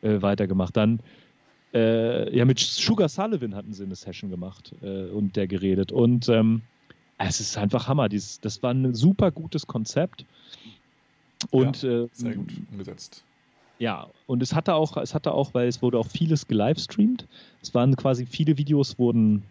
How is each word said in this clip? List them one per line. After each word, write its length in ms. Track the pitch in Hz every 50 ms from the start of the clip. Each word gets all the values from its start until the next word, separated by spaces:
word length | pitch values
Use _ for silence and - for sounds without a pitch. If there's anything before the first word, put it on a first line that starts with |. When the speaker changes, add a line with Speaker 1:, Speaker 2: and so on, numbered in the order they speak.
| -
Speaker 1:
Mhm. 40 | 107
Speaker 2:
äh, 120 | 107 101
weitergemacht. 560 | 92 101 101 101 107 92 95 95 92 90 - 117
Dann, 220 | 107 110 117 113 - - - - _ _ _ _ _ _ _ _ _ _ -
äh, 640 | 120 113 113 113 113 113 117 120 - - - -
ja, 100 | 127 120
mit 140 | 127 131 131
Sugar 500 | - - - - - - 226 208 196 151
Sullivan 460 | - - 190 220 226 160 120 113 98
hatten 180 | 101 104 107 107
sie 120 | 95 98
eine 100 | 95 95
Session 340 | 90 - - 90 - - 98
gemacht, 420 | 92 90 87 95 92 - - - - - -
äh, 220 | 98 98 98 95 90
und 260 | 92 104 104 98 92
der 120 | 110 101 90
geredet. 440 | 98 92 92 95 95 95 95 -
Und, 380 | - - 117 117 123 120 120 -
ähm, 320 | 117 113 110 113 113 113 113 _ _ _ _ _ - _ _ _ _ _
es 220 | - 95 85 -
ist 180 | 104 - - -
einfach 300 | 104 101 - 120 123 127
Hammer. 200 | 135 147 131 104
Dieses, 320 | 104 104 95 - - -
das 220 | - 110 107 -
war 100 | - 123
ein 220 | 123 131 131 127 123
super 380 | 113 117 175 196 - 214 185
gutes 340 | 151 - 160 - - 160 -
Konzept. 600 | - - - - - - - 151 - - - - _ _ _ _ - - - - - - _ _ _ _ _ _ _ _ _ _ _ _ _ - -
Und, 320 | - 135 131 135 139 -
Speaker 1:
Ja, 220 | - 131 120 117 120
Speaker 2:
äh, 40 | 120
Speaker 1:
sehr 240 | _ - 120 117 113
gut 160 | 101 95 85 82 - - -
umgesetzt. 520 | - 101 95 98 95 - - - - - _ _ _ _ _ _ _ _ _ _ _ _
Speaker 2:
ja, 280 | 117 117 101 73 - - - _ _ -
und 140 | 131 123
es 120 | 131 - -
hatte 200 | 160 160 - 175
auch, 200 | 156 156 151 - 151
es 160 | 135 - -
hatte 200 | 151 - - -
auch, 200 | - 139 135 -
weil 140 | 127 123 123
es 140 | 117 -
wurde 160 | - 123 123 117
auch 100 | 113 -
vieles 400 | - - 165 160 160 143 - _
gelivestreamt. 760 | - 107 101 117 156 165 - - - - 208 220 254 240 - - _ - - - _ _
Es 120 | _ - -
waren 220 | 123 120 135 135
quasi, 300 | 131 - 139 131 120 127
viele 320 | 123 - - 160 151 156 135
Videos 400 | 147 143 151 143 139 - - -
wurden 440 | 123 120 117 117 110 107 107 104 101 -